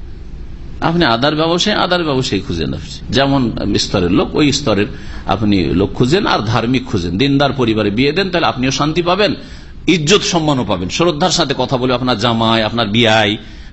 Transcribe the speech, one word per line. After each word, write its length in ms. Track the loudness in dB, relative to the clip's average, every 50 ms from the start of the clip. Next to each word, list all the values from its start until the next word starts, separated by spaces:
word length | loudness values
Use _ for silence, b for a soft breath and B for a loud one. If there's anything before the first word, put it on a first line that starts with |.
| -12 -12 -12 -12 -12 -12 -12 -12 -12 -12 -12 -12 -12 -12 -8 -4
আপনি 240 | -2 0 2 2 2
আদার 300 | 2 2 2 2 2 2
ব্যবসায়ী, 420 | 2 2 2 2 0 0 0 0
আদার 260 | 0 0 0 0 0 0
ব্যবসায়ী 380 | 0 0 0 0 0 -2 -2
খুঁজেন 320 | -2 -2 -4 -2 -2 -4 -4
আপনি। 400 | -6 -8 -10 -12 -12 -6 -2 0
যেমন 380 | 2 2 4 2 2 2 0 -2 -2 -2 0 0
স্তরের 340 | 0 0 0 0 0 2 2
লোক, 240 | 2 2 2 0 0
ওই 160 | 2 2 2
স্তরের 340 | 2 0 0 0 0 0 0 -2 -4 -10 B B B B B
আপনি 400 | B -2 0 2 2 2 2 2
লোক 280 | 2 2 2 0 0 0
খুঁজেন, 340 | 0 2 2 2 2 2
আর 120 | 0 0 0
ধার্মিক 460 | 0 0 0 0 0 0 0 0 -2
খুঁজেন। 320 | -2 -4 -2 -2 -2 0
দিনদার 360 | 0 2 2 4 2 2 2 0
পরিবারে 360 | 0 0 0 2 2 0 0
বিয়ে 220 | 2 2 0 0
দেন, 180 | 0 0 -2 -2
তাহলে 180 | -2 0 0
আপনিও 240 | 0 0 0 -2 -2
শান্তি 300 | 0 0 0 0 0 0
পাবেন, 340 | 0 0 2 2 2 0 0 -4 B B B B B B B B 0
ইজ্জত 340 | 2 2 2 4 2 2 2
সম্মানও 440 | 2 0 0 0 2 0 0 0 0
পাবেন। 240 | -2 -2 -2 -4 -4
শ্রদ্ধার 400 | -2 0 0 0 2 2 0 0
সাথে 240 | 2 0 0 -2 -2
কথা 200 | -2 -2 -2 0
বলবে 180 | 0 0 0 0
আপনার 220 | 0 0 0 0
জামাই, 460 | 0 0 0 2 2 2 2 2 2 0
আপনার 240 | 0 0 -2 -2
বিয়াই, 500 | 0 2 4 4 6 4 4 4 2 0 -2 B B B B B B